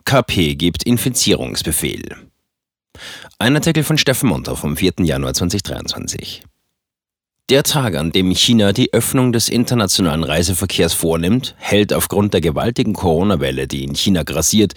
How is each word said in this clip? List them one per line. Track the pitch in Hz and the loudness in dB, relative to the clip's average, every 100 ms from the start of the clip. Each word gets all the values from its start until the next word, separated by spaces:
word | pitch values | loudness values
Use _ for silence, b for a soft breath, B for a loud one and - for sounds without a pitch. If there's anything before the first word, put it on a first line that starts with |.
K | - 135 | 2 2
P | - 98 78 71 | 2 0 0 2
gibt | 85 - | 0 0
Infizierungsbefehl. | - 120 131 120 - 78 64 - - - 71 - - - - _ _ _ _ _ _ - B B B - | -2 0 0 0 0 0 -2 -6 -4 -2 -4 -6 -12 -16 -20 _ _ _ _ _ _ -20 B B B -2
Ein | 117 | 0
Artikel | 151 165 156 | 2 2 0
von | 143 - | 2 0
Steffen | 147 127 120 | 2 2 0
Munter | 65 62 - | 0 -4 -6
vom | 76 73 | -4 0
vierten | 90 - | -2 0
Januar | 82 67 67 | 0 0 -2
zwanzig | - 87 101 | -2 -2 -4
dreiundzwanzig. | - - - - - - - - - _ _ _ _ _ _ _ _ _ - | -6 -8 -8 -10 -8 -10 -12 -16 -20 _ _ _ _ _ _ _ _ _ 2
Der | 135 | 2
Tag, | - 151 123 | 2 0 0
an | 73 80 | -2 0
dem | 92 92 | 2 2
China | 90 - 117 101 | 2 4 4 4
die | 104 117 | 2 2
Öffnung | 113 - 135 127 | 2 0 0 2
des | 117 - | 2 0
internationalen | 120 120 120 95 - 87 78 | 0 0 0 0 2 2 0
Reiseverkehrs | 71 80 90 92 95 - 85 | 0 0 0 0 -2 0 0
vornimmt, | - 82 82 85 127 - - | 0 -2 0 0 0 -2 -10
hält | - 135 107 | 0 2 2
aufgrund | - - 95 104 | 0 0 0 2
der | 95 | 2
gewaltigen | 80 71 92 123 117 | 0 0 -2 0 -2
Corona-Welle, | 95 92 80 101 80 67 65 65 | 0 0 2 2 0 0 -4 -4
die | 69 | -6
in | 67 | -6
China | 73 107 87 | -2 0 0
grassiert, | 78 71 - 107 101 | 0 -2 2 4 2